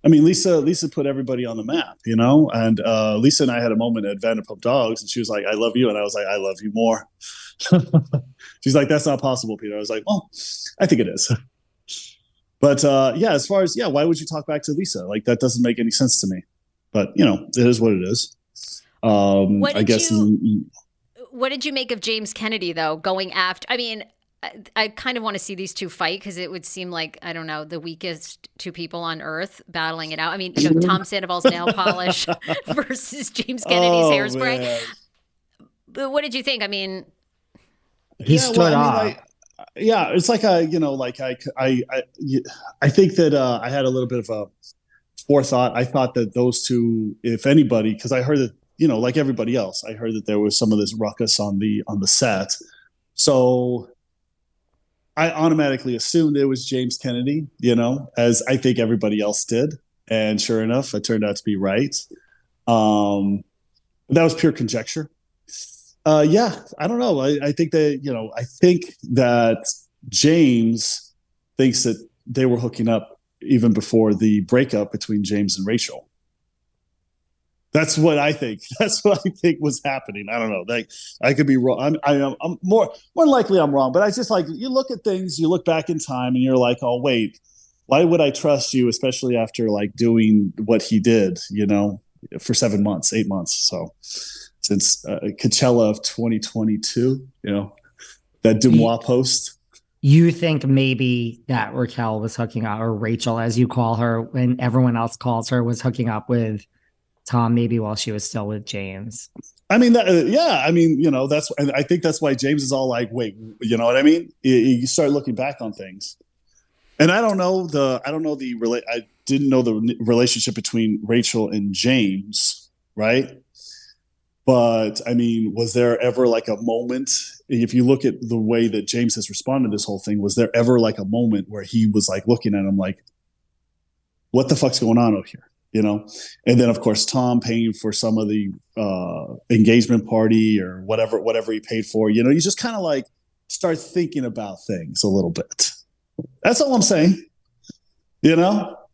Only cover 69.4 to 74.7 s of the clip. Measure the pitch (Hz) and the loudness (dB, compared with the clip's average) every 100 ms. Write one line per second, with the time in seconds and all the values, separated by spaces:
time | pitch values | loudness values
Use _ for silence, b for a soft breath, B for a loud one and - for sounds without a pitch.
69.4 | 117 113 - - _ _ 120 - 147 165 | 2 0 -4 -10 _ _ -6 2 4 6
70.4 | 147 117 113 113 - - - _ _ _ | 4 4 2 0 -4 -6 -12 _ _ _
71.4 | _ - 135 - 123 104 - _ - 127 | _ 0 2 2 -2 -4 -10 _ -8 -2
72.4 | 131 120 120 - 113 113 - - _ _ | 0 0 -4 -4 0 0 -2 -20 _ _
73.4 | - 127 113 104 - 117 110 101 110 104 | 0 4 4 2 2 2 4 2 2 2
74.4 | 87 123 123 | 2 2 2